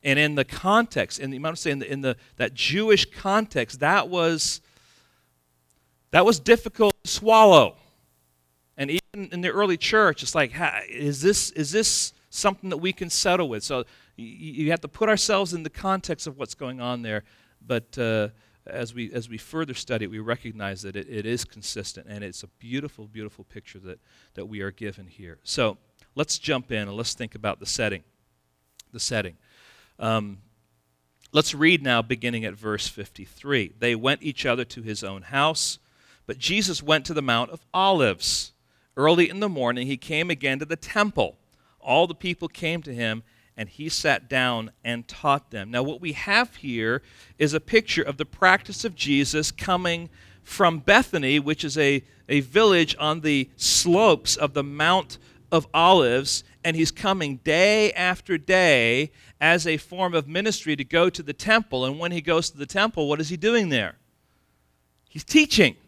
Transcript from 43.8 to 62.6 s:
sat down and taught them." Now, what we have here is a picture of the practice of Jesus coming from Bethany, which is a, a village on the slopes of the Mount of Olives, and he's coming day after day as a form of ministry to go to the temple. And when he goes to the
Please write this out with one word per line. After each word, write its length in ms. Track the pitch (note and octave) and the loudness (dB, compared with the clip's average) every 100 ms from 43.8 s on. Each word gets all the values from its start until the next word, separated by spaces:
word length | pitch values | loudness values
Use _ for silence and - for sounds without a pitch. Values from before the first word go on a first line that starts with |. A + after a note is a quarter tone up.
| D#3 | -8
sat 380 | - - B2 - | -2 0 0 0
down 440 | C3+ B2+ A#2 A2+ _ | -2 -2 -2 -8 _
and 240 | A#2 A#2 A#2 | -8 -8 -8
taught 440 | - D3+ C#3+ _ | -6 0 0 _
them." 180 | A2 G2 | -12 -6
Now, 140 | B2 | -4
what 180 | C3+ D3+ | -4 -6
we 120 | F3 | -10
have 420 | C#3+ - G#3 A#3+ - | -8 0 0 0 -6
here 480 | C#3 A#2 A2 B2 _ - - _ | -8 -4 -2 -4 _ -20 -20 _
is 160 | D3+ | 0
a 60 | D#3 | 0
picture 420 | - A3+ A3+ - | 2 0 2 -4
of 160 | - C#3 | -4 -6
the 80 | D3+ | -10
practice 580 | - F#3 F#3+ - G3 | 2 4 4 2 -8
of 120 | A3+ D#3+ | -8 -6
Jesus 560 | C#3+ C#3 C#3 D#3 D3+ | 0 2 2 0 -2
coming 580 | - - F3+ F3+ E3+ E3+ - - - | -6 -4 -2 -2 -4 -8 -18 -20 -20
from 380 | - - F3+ E3 | -16 2 2 2
Bethany, 600 | C#3 G#3+ B3+ F3 C3 D3 | 4 4 4 0 2 2
which 240 | C#3+ D3+ | 2 -2
is 140 | D#3 C#3 | -2 0
a, 260 | C#3+ C#3 - _ - | 2 2 -2 _ -2
a 120 | C#3+ | 0
village 560 | C3 D#3 A3 F3+ D#3+ - | 2 4 6 6 4 0
on 240 | D3+ D#3+ | -2 -2
the 300 | D#3 C#3+ C3 - | 0 0 0 -4
slopes 800 | - - F3 F3+ A3+ - - - | 0 2 4 6 6 4 2 -2
of 200 | D3 C#3+ | -2 -2
the 80 | |
Mount 560 | C#3+ D3 D#3 F#3+ D3 - - _ _ | -6 -2 2 2 0 -14 -20 _ _
of 160 | E3 C#3 | 0 0
Olives, 720 | D#3+ E3+ F#3 B2+ B2 C#3 - - _ | 4 8 8 6 2 0 -6 -8 _
and 120 | E3+ D#3+ | -4 0
he's 160 | D#3+ | 0
coming 460 | - G3+ F#3+ D3+ C3 | 0 -2 -2 -4 -4
day 480 | - D#3+ G3 G#3+ G#3+ | 0 4 4 4 2
after 440 | - F3+ F3+ - E3+ | 2 0 -2 -2 -4
day 760 | D3 F#3 F3+ C3 A#2 B2 D3+ _ - _ | 2 4 6 6 6 2 0 _ -20 _
as 280 | D#3 E3+ E3 | 2 4 2
a 100 | D#3 | -4
form 360 | - F3+ F#3 | -4 -4 0
of 140 | E3 C#3 | 0 -2
ministry 480 | E3+ G#3 G#3 D#3+ C#3+ | -4 -2 -4 -4 -4
to 80 | |
go 260 | B2+ E3 F3+ | -2 2 2
to 140 | - | 0
the 100 | C#3+ | -12
temple. 500 | C#3+ G3+ A3 A3 C3 | -10 2 2 2 -4
And 160 | B2+ C#3+ | -4 -4
when 120 | E3+ | -4
he 100 | F3 | -4
goes 280 | D3+ E3 E3 | 0 0 0
to 60 | |
the 80 | C#3 | -8